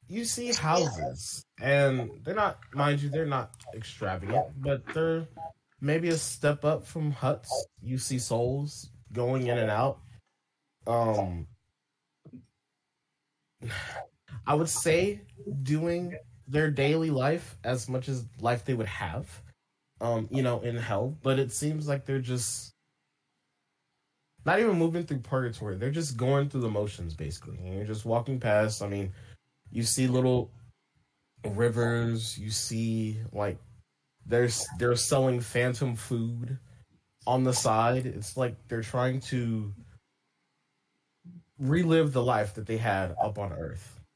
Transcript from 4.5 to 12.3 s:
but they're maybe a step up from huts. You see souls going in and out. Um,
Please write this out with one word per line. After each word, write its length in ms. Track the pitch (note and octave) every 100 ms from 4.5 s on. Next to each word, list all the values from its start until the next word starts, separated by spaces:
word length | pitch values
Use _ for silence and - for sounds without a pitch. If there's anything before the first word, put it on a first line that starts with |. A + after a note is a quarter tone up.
| C3+
but 240 | C#3 C#3 -
they're 340 | D#3+ E3 E3 D#3 - - - _ _
maybe 280 | C#3 D#3+ E3+
a 80 | D#3+
step 480 | - - D3 D3
up 220 | D3 D#3 -
from 240 | E3 D3+
huts. 540 | C3+ C3+ A2 - C3 - _
You 160 | B2 C3
see 200 | - B2+
souls 720 | - A#2 B2 C#3 D3 - - - -
going 340 | G#2 A#2+ C3 B2
in 100 | A#2+
and 120 | A2
out. 300 | G#2+ C3+ - - - _ _ _ _ _ _ -
Um, 600 | A#2 A2+ G#2+ F#2+ E2+ D#2 - _ _ _ _ _ _ -